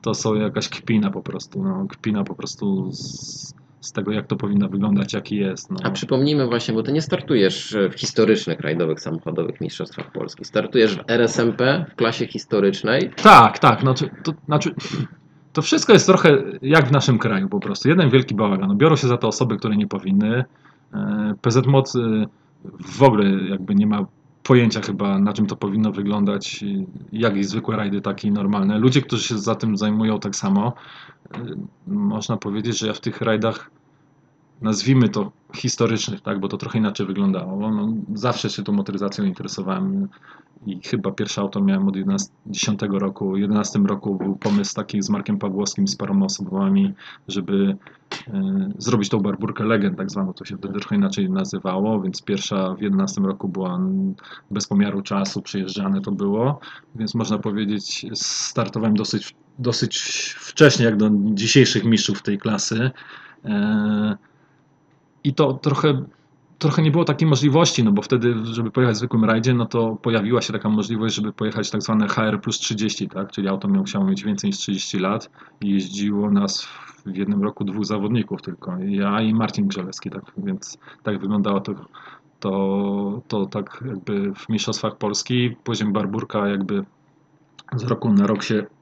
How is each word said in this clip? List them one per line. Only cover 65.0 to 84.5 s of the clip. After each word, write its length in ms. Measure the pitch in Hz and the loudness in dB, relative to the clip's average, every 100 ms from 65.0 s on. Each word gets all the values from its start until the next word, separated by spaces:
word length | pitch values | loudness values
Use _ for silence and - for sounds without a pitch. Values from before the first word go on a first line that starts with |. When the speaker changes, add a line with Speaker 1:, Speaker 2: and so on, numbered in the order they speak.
| _ _ | _ _
Speaker 1:
i 100 | 143 | -4
to 180 | 135 147 | 2 0
trochę, 500 | 131 - 135 156 135 131 _ _ _ _ _ | 2 0 2 2 0 -4 _ _ _ _ _
trochę 240 | 156 143 | 0 2
nie 80 | 156 | 2
było 140 | 151 | 2
takiej 240 | 160 139 160 | 2 2 2
możliwości, 560 | 135 143 139 170 - | 4 4 6 4 4
no 80 | 110 | 2
bo 100 | 101 | 2
wtedy, 320 | - 127 120 113 | 2 2 2 0
żeby 260 | 113 113 113 | -4 -4 -2
pojechać 260 | 117 127 104 | 2 2 2
w 20 | |
zwykłym 260 | 120 113 | 0 2
rajdzie, 300 | 107 113 123 | 2 2 2
no 120 | 123 110 | 2 0
to 300 | 117 113 110 | 0 0 -2
pojawiła 400 | - 113 101 120 | 0 0 2 0
się 100 | 107 | 0
taka 160 | 104 107 | -4 0
możliwość, 460 | 107 104 113 113 | 0 0 -2 -2
żeby 180 | 104 107 | -2 -4
pojechać 380 | - 107 113 104 | -2 -4 -2 -4
tak 120 | 107 | -4
zwane 260 | 104 110 104 | 0 2 2
H 160 | - | 2
R 160 | 110 104 | 0 0
plus 180 | 120 110 | -2 -4
trzydzieści, 500 | - 107 107 107 95 | -4 -2 -2 -2 -6
tak? 240 | 92 98 | -6 -8
Czyli 160 | - 98 | -4 -2
auto 200 | 98 101 | -2 0
miało, 120 | 98 | 0
musiało 240 | 95 104 | 0 0
mieć 200 | 98 98 | 0 0
więcej 260 | 107 98 104 | -2 -2 -2
niż 80 | 98 | -4
trzydzieści 400 | - 95 - 104 | -4 -4 -4 -2
lat 320 | 95 107 - _ - _ | -2 -2 -6 _ -20 _
i 100 | 101 | -2
jeździło 600 | 98 92 98 101 101 104 | 0 -2 -4 -2 0 2
nas 340 | 101 98 - - - - - - | 2 0 -4 -10 -16 -20 -18 -12
w 100 | 92 | -6
jednym 260 | 98 101 | -2 0
roku 220 | 101 - | -2 -4
dwóch 200 | 101 98 | -6 -4
zawodników 580 | 98 107 104 120 101 92 | -4 -2 0 -2 -2 -6
tylko, 360 | - 85 - 90 | -10 -12 -10 -6
ja 420 | 95 101 101 104 | -4 -2 0 0
i 140 | 110 | 2
Marcin 340 | 110 107 - 98 | 0 0 -2 -2
Grzelewski, 420 | 98 92 - 98 | -2 -8 -10 -10
tak, 120 | 95 - - | -12 -14 -10
więc 420 | 98 95 - - - - | -6 -6 -10 -20 -20 -12
tak 160 | - 101 | -6 -6
wyglądało 420 | 95 104 101 98 | -2 0 0 -2
to, 140 | - 98 - - - - _ _ | -4 -10 -12 -20 -20 -20 _ _
to, 840 | 104 98 98 98 101 101 101 107 - | -4 -2 0 0 -2 -2 -4 -6 -6
to 180 | 113 98 | -4 -4
tak 380 | 107 98 - 127 | -6 -8 -10 -10
jakby 480 | 101 90 101 101 | -10 -6 -4 -4
w 140 | 98 | -6
mistrzostwach 480 | - | -4